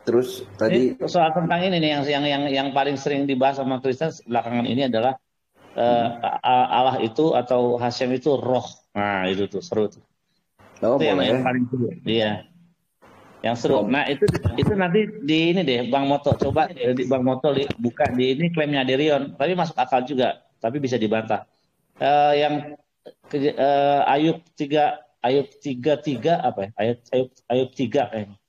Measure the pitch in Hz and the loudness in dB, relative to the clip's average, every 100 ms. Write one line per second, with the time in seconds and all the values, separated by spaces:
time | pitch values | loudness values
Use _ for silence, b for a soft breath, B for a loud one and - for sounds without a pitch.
0 | - 117 127 - - - 110 117 127 - | 2 0 0 -8 -16 -2 0 2 2 0
1 | 156 175 160 170 170 175 190 175 151 147 | -2 2 2 2 0 0 0 0 0 0
2 | 139 143 147 139 143 135 139 139 139 139 | 0 0 0 0 0 -2 0 0 0 -2
3 | 151 143 139 135 135 139 131 127 131 123 | -2 -2 -2 2 2 0 -2 -2 -2 -2
4 | 160 160 - 117 117 120 120 120 139 113 | -4 -6 -4 -4 -2 -2 0 0 0 2
5 | 123 135 _ _ _ _ - - 120 120 | 0 -2 _ _ _ _ -12 0 2 4
6 | 117 120 - - 120 127 123 120 127 127 | 2 -2 -6 -2 2 2 2 2 2 2
7 | 113 113 160 123 123 123 120 120 123 120 | -2 0 2 2 0 0 2 0 -2 -2
8 | 127 127 151 135 120 127 117 - _ 101 | -2 0 0 0 0 -2 -2 -16 _ -4
9 | 104 98 92 95 98 98 87 110 104 - | -2 0 0 -2 -2 -6 -4 -2 -2 -4
10 | _ _ _ _ _ _ - - 107 135 | _ _ _ _ _ _ -20 -4 0 2
11 | 151 - - 127 127 127 123 131 117 - | 2 0 0 0 0 -2 -2 -2 -4 -4
12 | - 113 107 104 - _ _ _ _ _ | -2 0 0 -2 -10 _ _ _ _ _
13 | - - - - 110 120 151 135 104 135 | -20 -20 -20 -6 -4 -2 2 2 2 0
14 | 135 143 208 175 - - - 202 180 170 | 0 0 2 2 -2 0 0 2 2 2
15 | 214 - 143 156 165 175 151 120 120 139 | 0 -4 0 2 2 2 2 0 0 0
16 | 139 143 143 135 139 156 151 175 123 127 | 2 0 2 0 0 0 0 0 -2 0
17 | 127 135 127 127 151 135 139 - 117 - | 0 0 0 0 0 0 -2 -4 -6 -2
18 | 143 123 127 135 170 165 147 143 127 131 | -2 2 0 2 0 0 0 0 0 2
19 | 151 143 139 - 143 185 170 - 127 131 | 2 2 -2 -4 -2 0 -2 -2 0 0
20 | 123 135 120 - _ _ 113 143 135 123 | 0 0 0 -2 _ _ -6 -4 -2 -2
21 | 107 110 110 107 - _ _ _ _ _ | 0 0 0 -4 -4 _ _ _ _ _
22 | 139 147 147 147 147 147 147 151 _ _ | 2 4 4 4 2 -2 -8 -18 _ _
23 | - _ - 147 139 - 135 143 143 143 | -20 _ -8 -2 -2 2 2 4 4 2
24 | - 139 160 160 _ - 147 151 147 - | 2 2 2 0 _ -10 -2 2 0 -2
25 | _ _ 123 139 139 - 147 123 135 143 | _ _ 0 0 0 -8 -10 -4 0 0
26 | - 123 156 170 123 120 98 - 110 120 | -2 -2 0 2 0 -2 -8 -2 -2 -2
27 | _ 127 131 _ _ 127 131 - 123 143 | _ -2 -2 _ _ -2 -2 -4 -2 -2
28 | 120 113 101 98 | -2 -6 -10 -14